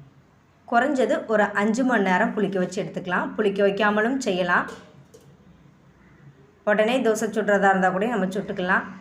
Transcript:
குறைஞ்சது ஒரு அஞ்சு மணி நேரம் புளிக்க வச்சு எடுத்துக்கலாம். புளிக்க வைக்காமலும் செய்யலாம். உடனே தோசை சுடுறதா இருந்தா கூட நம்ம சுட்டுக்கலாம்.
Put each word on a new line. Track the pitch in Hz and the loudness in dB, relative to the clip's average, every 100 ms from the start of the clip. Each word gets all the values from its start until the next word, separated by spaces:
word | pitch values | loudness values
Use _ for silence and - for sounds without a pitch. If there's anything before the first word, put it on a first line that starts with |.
| - _ _ _ _ _ - | -20 _ _ _ _ _ -2
குறைஞ்சது | 233 269 262 247 320 - | 0 2 0 0 0 0
ஒரு | 214 202 202 | 0 2 0
அஞ்சு | 208 220 262 | 0 0 2
மணி | 226 196 | 2 2
நேரம் | 185 240 220 | 2 0 0
புளிக்க | 190 190 | -2 -2
வச்சு | 180 214 | -4 -4
எடுத்துக்கலாம். | 165 185 180 185 302 - | -6 -8 -4 -4 -4 -2
புளிக்க | 208 196 202 | -2 2 0
வைக்காமலும் | 196 214 208 220 269 220 | 2 0 2 0 -2 -2
செய்யலாம். | 185 175 190 - - - - - - - - - - - _ _ _ - - - - - _ 208 | -2 0 0 -2 -12 -20 -20 -20 -20 -20 -20 -20 -20 -20 _ _ _ -20 -20 -20 -20 -20 _ -2
உடனே | 208 214 262 226 | 2 2 2 2
தோசை | 214 220 220 | 0 -2 -2
சுடுறதா | 202 196 196 | 0 4 4
இருந்தா | 190 185 185 | 4 2 0
கூட | 214 | -2
நம்ம | 226 185 202 | -2 -2 -4
சுட்டுக்கலாம். | - 202 180 208 - - | -6 -6 0 -2 -2 -16